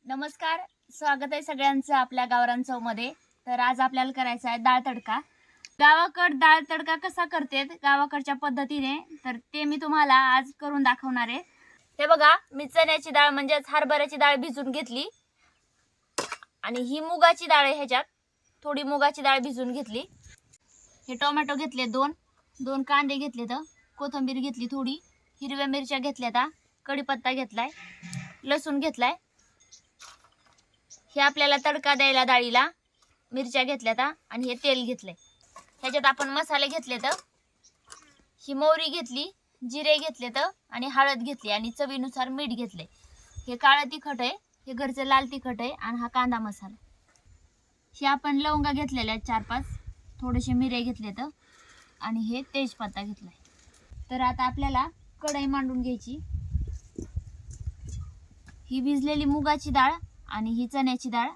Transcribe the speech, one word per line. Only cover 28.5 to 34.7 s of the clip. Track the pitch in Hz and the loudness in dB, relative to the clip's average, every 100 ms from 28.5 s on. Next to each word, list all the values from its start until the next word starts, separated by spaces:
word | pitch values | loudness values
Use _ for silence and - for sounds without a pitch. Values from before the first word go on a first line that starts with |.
| 294 311 285 | -2 -2 -2
घेतलाय. | 311 - 247 349 _ _ _ _ _ - _ _ - - _ _ _ _ _ _ _ - _ | -4 0 -2 -2 _ _ _ _ _ -20 _ _ -20 -20 _ _ _ _ _ _ _ -20 _
हे | 285 | 2
आपल्याला | 277 285 285 285 | 2 4 4 4
तडका | 294 294 285 | 2 0 2
द्यायला | 277 277 262 | 4 4 4
डाळीला | 254 247 240 240 294 - _ _ _ _ _ | 6 4 6 4 2 -2 _ _ _ _ _
मिरच्या | 254 247 269 | -6 -2 -2
घेतल्या, | 254 277 226 | 0 -2 -2
आता | 226 269 320 _ | 0 -2 -4 _
आणि | 226 254 | -8 -6
हे | 240 | -2
तेल | 285 | 0